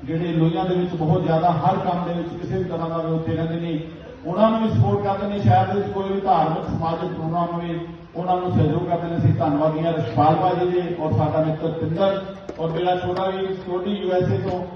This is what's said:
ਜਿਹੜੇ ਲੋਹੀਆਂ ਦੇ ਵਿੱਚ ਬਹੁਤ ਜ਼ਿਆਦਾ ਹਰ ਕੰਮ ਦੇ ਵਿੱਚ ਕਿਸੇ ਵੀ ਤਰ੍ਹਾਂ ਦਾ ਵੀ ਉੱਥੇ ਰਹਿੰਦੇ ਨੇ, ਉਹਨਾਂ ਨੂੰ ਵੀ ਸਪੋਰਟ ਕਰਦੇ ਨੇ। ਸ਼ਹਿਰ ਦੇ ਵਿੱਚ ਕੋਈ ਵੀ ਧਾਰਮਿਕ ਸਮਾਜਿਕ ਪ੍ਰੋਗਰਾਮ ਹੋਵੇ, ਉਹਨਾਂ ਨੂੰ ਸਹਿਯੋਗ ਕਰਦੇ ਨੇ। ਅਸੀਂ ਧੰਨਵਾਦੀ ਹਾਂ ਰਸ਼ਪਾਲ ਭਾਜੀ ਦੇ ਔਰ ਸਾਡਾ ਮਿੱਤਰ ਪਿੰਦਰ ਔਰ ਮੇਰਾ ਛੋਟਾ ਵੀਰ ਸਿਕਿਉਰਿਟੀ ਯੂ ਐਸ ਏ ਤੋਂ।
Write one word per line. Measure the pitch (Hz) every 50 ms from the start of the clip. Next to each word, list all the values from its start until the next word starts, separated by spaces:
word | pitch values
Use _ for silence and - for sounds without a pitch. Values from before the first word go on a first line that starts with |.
| -
ਜਿਹੜੇ | 135 160 165 170 170 160
ਲੋਹੀਆਂ | 160 160 165 165 185 185
ਦੇ | 185 180
ਵਿੱਚ | 180 180 175 -
ਬਹੁਤ | 160 156 156 - 180 165
ਜ਼ਿਆਦਾ | 160 160 160 165 175 170 156
ਹਰ | - 185 196 - -
ਕੰਮ | 180 175 175 175
ਦੇ | 165 175
ਵਿੱਚ | 170 165 - -
ਕਿਸੇ | - - - 185 190
ਵੀ | 180
ਤਰ੍ਹਾਂ | 170 170 160 165 165
ਦਾ | 165 170
ਵੀ | 160 160 165
ਉੱਥੇ | 160 160 165 165
ਰਹਿੰਦੇ | 160 165 165 165 165
ਨੇ, | 170 165 160 151 - - - - - - - - -
ਉਹਨਾਂ | 151 170 196 214 226
ਨੂੰ | 226 226 220
ਵੀ | 214
ਸਪੋਰਟ | - - - 196 202 202 202
ਕਰਦੇ | 196 196 196 202 202
ਨੇ। | 202 208
ਸ਼ਹਿਰ | 208 202 185 185 190
ਦੇ | 185 196 202
ਵਿੱਚ | 196 - -
ਕੋਈ | 196 196 196 196
ਵੀ | 196
ਧਾਰਮਿਕ | 190 - - 160 - 160 160 165 165 -
ਸਮਾਜਿਕ | - - 165 160 165 165 170 170 165
ਪ੍ਰੋਗਰਾਮ | 160 160 165 165 175 170 165 170
ਹੋਵੇ, | 170 170 170 165 165 - - - - - - -
ਉਹਨਾਂ | 170 175 180 180
ਨੂੰ | 185 180 180 175
ਸਹਿਯੋਗ | 156 156 151 156 170 180 170
ਕਰਦੇ | 170 170 170 165
ਨੇ। | 170
ਅਸੀਂ | 165 160 - -
ਧੰਨਵਾਦੀ | - 170 156 147 143 156 156 156 156 165
ਹਾਂ | 170 165
ਰਸ਼ਪਾਲ | 156 123 113 - - 147 156 160
ਭਾਜੀ | 170 180 185 170 170 180 180
ਦੇ | 180 180 175 165 170 160
ਔਰ | 156 156 -
ਸਾਡਾ | - 156 151 151 156 156
ਮਿੱਤਰ | 160 156 - - 160 156 -
ਪਿੰਦਰ | 160 156 160 175 196 196 196 190 190 - - - - - - -
ਔਰ | 160 165
ਮੇਰਾ | 160 170 180 180 180
ਛੋਟਾ | 180 180 180 180 185 190
ਵੀਰ | 190 190 190 190
ਸਿਕਿਉਰਿਟੀ | 190 190 185 - 180 180 180 185 208 202
ਯੂ | 202 185 180 180
ਐਸ | 180 180 -
ਏ | 202 180
ਤੋਂ। | 160 170 180 180 185 - -